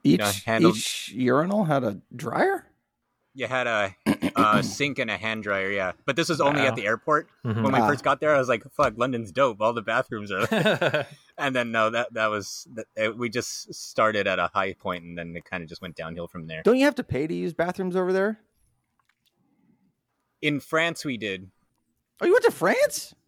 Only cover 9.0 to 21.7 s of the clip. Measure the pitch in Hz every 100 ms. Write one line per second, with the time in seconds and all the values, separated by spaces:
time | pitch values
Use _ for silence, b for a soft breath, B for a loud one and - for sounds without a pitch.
9 | 123 123 110 90 135 101 107 117 104 113
10 | 131 113 104 95 113 214 180 160 165 151
11 | 135 B B - 143 131 120 113 110 117
12 | 117 117 110 107 98 - - 120 107 -
13 | 110 110 120 117 113 - - - - -
14 | 110 107 98 92 85 104 95 90 101 90
15 | 85 85 85 85 - 92 80 85 92 78
16 | 80 82 85 90 80 80 123 254 277 262
17 | - 127 156 175 180 156 170 185 185 180
18 | 185 185 196 220 _ _ _ _ _ _
19 | _ _ _ _ _ _ _ _ _ _
20 | _ _ _ - 151 147 - 160 165 170
21 | 156 120 107 95 95 _ _